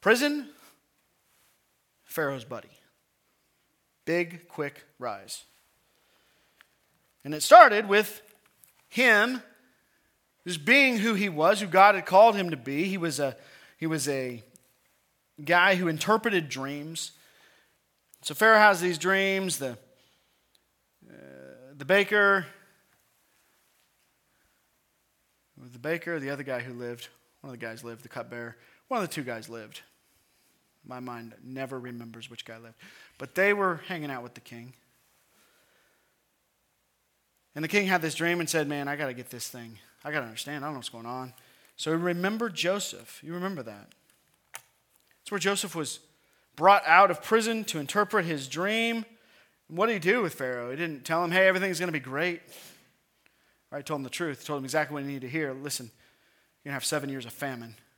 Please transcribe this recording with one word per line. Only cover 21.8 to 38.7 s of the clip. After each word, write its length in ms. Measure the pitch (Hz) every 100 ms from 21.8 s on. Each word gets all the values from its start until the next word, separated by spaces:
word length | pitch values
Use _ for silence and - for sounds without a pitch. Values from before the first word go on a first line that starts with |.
| 139
baker, 600 | 196 202 208 202 196 151 - _ _ _ _ _ _ _ _ _ _ _ _ _ _ _ _ _ _ _ _ _ _ _ _ _ _ _ _ _ _
the 220 | 127 123
baker, 400 | 135 165 170 170
the 100 | 135
other 140 | 139
guy 160 | 139 127
who 140 | 123
lived, 340 | 120 120 120 - _ _ _
one 120 | 143
of 60 | 123
the 60 | 113
guys 180 | 113
lived, 200 | 120 113
the 60 | 120
cupbearer, 460 | - 107 117 117 110 _ _ _
one 140 | 247
of 80 | 180
the 40 |
two 100 | -
guys 260 | 131 117 110
lived. 320 | 117 107 - - _ _ _ _ _ _ _ _ _ -
My 120 | 127
mind 340 | 127 120 117 107
never 360 | 120 131 135 131
remembers 500 | 123 120 117 113 120
which 160 | 120 -
guy 120 | 113
lived. 180 | 117 117 - - - _
But 160 | 139 -
they 180 | 196
were 280 | 202 196 165 -
hanging 240 | 180 147
out 120 | 135
with 120 | 120 120
the 60 |
king. 320 | - 117 120 127 _ _ _ _ _ _ _ _ _ _ _ _ _ _ _ _ _ _ _ _ _ _ _ _ _ _ _ -
And 80 |
the 60 | 156
king 180 | 202 190
had 140 | 185
this 140 | 160 -
dream 240 | 165 175
and 100 | 160
said, 180 | 165
"Man, 200 | 147